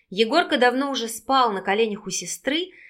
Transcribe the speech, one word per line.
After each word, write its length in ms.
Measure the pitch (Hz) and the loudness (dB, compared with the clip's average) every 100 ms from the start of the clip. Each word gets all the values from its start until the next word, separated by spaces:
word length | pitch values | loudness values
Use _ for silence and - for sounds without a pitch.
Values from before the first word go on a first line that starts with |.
| _ | _
Егорка 480 | 190 220 302 349 285 | 0 2 2 2 4
давно 340 | 247 254 277 | 4 2 -2
уже 160 | 254 226 | -4 -6
спал 440 | - - 269 240 | -8 0 2 2
на 100 | 196 | 0
коленях 440 | 190 202 226 202 196 | -2 0 0 -2 -6
у 60 | |
сестры, 600 | 180 175 - - 311 359 - - | -8 -8 -6 -2 -2 -4 -10 -20